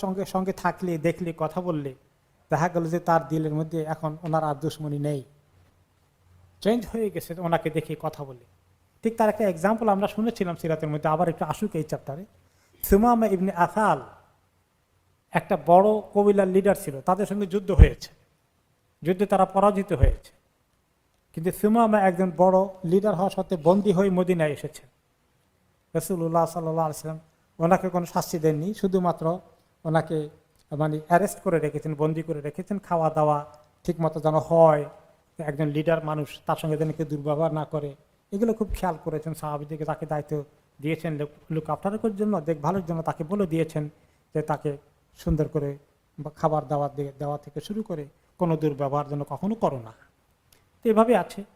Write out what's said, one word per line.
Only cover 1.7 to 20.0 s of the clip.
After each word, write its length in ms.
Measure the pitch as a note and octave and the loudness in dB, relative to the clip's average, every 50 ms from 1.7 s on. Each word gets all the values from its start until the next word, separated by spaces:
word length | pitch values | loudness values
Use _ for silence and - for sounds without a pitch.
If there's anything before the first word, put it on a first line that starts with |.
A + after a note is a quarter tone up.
| E3 D3+ C#3+ C#3 C3 - _ _ _ _ _ _ _ _ _ - | -4 -4 -4 -8 -12 -14 _ _ _ _ _ _ _ _ _ -2
দেখা 180 | D#3+ C#3 E3 F3+ | 0 2 2 2
গেল 160 | E3 E3+ E3+ | 0 -2 -2
যে 160 | D#3+ E3 F3 | -2 -2 -2
তার 280 | F3 F3 E3 E3 D#3+ - | 0 2 2 2 2 0
দিলের 260 | D#3 D#3+ D#3 D#3 D3+ | -4 -2 -2 -2 -2
মধ্যে 280 | D3+ D#3+ D#3 E3 D#3+ D3+ | -4 -4 -4 -4 -6 -4
এখন 340 | D#3 D#3+ - - D#3 D3+ D#3+ F3 | -6 -6 -6 -6 -6 -6 -6 -6
ওনার 220 | D#3+ D#3+ D#3+ D#3 | -2 -2 0 0
আর 100 | D3+ C#3+ | -2 -4
দুশমনি 440 | C3+ D3+ D#3 - - D3+ D3+ D3 C#3+ | -4 -4 -6 -6 -6 -8 -6 -4 -4
নেই, 260 | C#3+ D3 D3 C#3 B2+ - _ _ _ _ _ _ _ _ _ _ _ _ _ _ _ _ _ _ _ _ _ _ _ _ _ - | -4 -4 -4 -4 -8 -12 _ _ _ _ _ _ _ _ _ _ _ _ _ _ _ _ _ _ _ _ _ _ _ _ _ -4
চেঞ্জ 260 | - G3 A#3 B3 A3 | 0 0 2 0 0
হয়ে 240 | - - A3+ A3 G3+ | -6 -6 -4 -4 -4
গেছে 240 | D#3+ E3 - - E3+ F3 | -4 -6 -8 -8 -8 -6
ওনাকে 320 | F3+ E3 E3 E3 - D#3+ | -4 0 0 0 0 0
দেখে, 260 | D#3 D#3+ D#3 - D#3 - | -4 -4 -4 -6 -6 -6
কথা 240 | - D3+ - - D3 | -6 -8 -8 -8 -12
বলে। 200 | C3+ B2+ A#2+ - _ _ _ _ _ _ _ _ _ _ _ - | -14 -14 -20 -20 _ _ _ _ _ _ _ _ _ _ _ -4
ঠিক 140 | A3+ A3+ | -4 0
তার 120 | - A3 G#3+ | 2 2 2
একটা 200 | G#3 G#3+ A3 G3 | 2 2 0 0
এক্সাম্পল 400 | F3 D#3+ E3+ G3 A3+ A3 A#3 G#3+ | 0 0 0 0 0 2 2 2
আমরা 200 | G3 G3 G#3 G3+ | 2 2 0 -2
শুনেছিলাম 480 | - G#3+ A3 A#3 A3+ - G3 F3 E3 | -2 -2 -2 -2 -2 -2 -4 -4 -4
সিরাতের 320 | - - E3 D#3+ D#3 D#3+ D3+ | -4 -2 -2 -2 -2 -2 -4
মধ্যে, 200 | D3 D3+ - D#3+ | -4 -2 0 0
আবার 200 | D#3 D#3+ F3+ E3+ | 2 2 2 0
একটু 160 | D#3 - F3 | 0 -2 -2
আসুক 320 | D#3 D3 - G#3+ G3+ - | -4 -4 -4 -4 -4 -4
এই 60 | D#3+ D#3 | -4 -6
চ্যাপ্টারে। 420 | - D#3 C3 - - C3+ E3 G3+ - _ _ _ _ _ _ _ _ _ _ - | -4 -6 -8 -8 -10 -12 -12 -12 -16 _ _ _ _ _ _ _ _ _ _ 0
সুমামা 440 | - G3 G3+ A3+ A#3+ A#3+ A3+ A3+ | 4 4 6 6 6 4 4 4
ইবনে 260 | G#3 G3 F3 F#3 F#3+ F3 | 2 2 2 0 0 2
আসাল 500 | E3+ F3 - - G#3+ G#3+ G3 D#3+ C3+ - - - - _ _ _ _ _ _ _ _ _ _ _ _ _ _ _ _ _ _ _ _ _ _ | 2 2 2 2 2 2 2 2 2 -2 -10 -20 -20 _ _ _ _ _ _ _ _ _ _ _ _ _ _ _ _ _ _ _ _ _ _
একটা 280 | - F3 - - G3+ D#3+ C#3 | -4 -4 -2 0 -2 0 4
বড় 340 | D3+ F3 F#3 G3 G#3+ G#3+ G#3+ G3+ - - | 6 8 8 8 6 4 0 -2 -2 0
কবিলার 360 | G#3 G3+ G3+ G3+ G3 G3 F#3 | 2 4 4 6 4 4 4
লিডার 260 | F#3 F#3+ F#3 G3+ F#3 - - | 4 4 4 4 2 0 -2
ছিল, 160 | D#3 C3+ C3+ | -8 -10 -6
তাদের 260 | - - F#3 F#3+ G#3 | 0 0 0 0 0
সঙ্গে 200 | - G3 G#3 G3+ | -2 -2 -4 -4
যুদ্ধ 240 | F3 E3+ G#3 F#3+ F#3 | -2 -4 -4 -2 2
হয়েছে, 400 | F#3 - - C#3 A#2 - - - - _ _ _ _ _ _ _ _ _ _ _ _ _ _ _ _ - D3 | 8 8 8 8 6 0 -14 -20 -20 _ _ _ _ _ _ _ _ _ _ _ _ _ _ _ _ -8 -4
যুদ্ধে 240 | D#3+ F#3 F3+ G#3 | -2 -2 0 0
তারা 180 | F#3+ G3+ F#3+ F#3+ | 2 2 2 2
পরাজিত 480 | F#3 - G3 G3 G#3 G3 G3 F#3+ - E3+ | 2 2 4 4 4 4 2 -2 -2 -2
হয়েছে, 400 | B2+ | 0